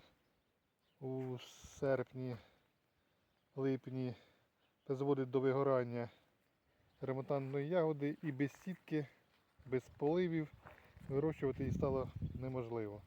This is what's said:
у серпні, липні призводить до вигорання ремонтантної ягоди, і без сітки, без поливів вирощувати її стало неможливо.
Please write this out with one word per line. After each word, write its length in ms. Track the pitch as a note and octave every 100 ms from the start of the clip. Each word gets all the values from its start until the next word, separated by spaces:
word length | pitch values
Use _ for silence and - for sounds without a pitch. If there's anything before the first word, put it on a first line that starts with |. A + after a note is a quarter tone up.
| - _ _ _ _ _ _ _ _ -
у 380 | C3 C3 C3 B2 - - - -
серпні, 580 | C#3+ C3 B2 B2+ B2+ A#2+ - _ _ _ _ _ _ _ _ _ _ C#3+
липні 600 | C3+ C3 B2+ C3 B2+ A2+ - _ _ _ _ _
призводить 460 | - C3 C#3 C#3 B2+
до 100 | C3
вигорання 680 | C3 C3 C#3 C3 A#2+ A#2+ A#2 - _ _ _ _ _ _ _ -
ремонтантної 680 | A#2+ C3 C3 C#3+ C3+ C#3 C#3+
ягоди, 480 | F3+ D#3+ D3 C#3+ D#3
і 100 | D#3+
без 200 | C3 C#3+
сітки, 560 | - - F3 - D#3 C#3+ - _ _ _ _ B2
без 180 | B2+ - -
поливів 560 | C#3+ E3+ F3+ E3 D3+ - - - - - -
вирощувати 540 | C#3 D#3 D3+ C#3 C3
її 100 | C3
стало 380 | - C#3+ C3+ B2+ - -
неможливо. 680 | A#2+ C3 B2+ A#2 A#2 G#2 G#2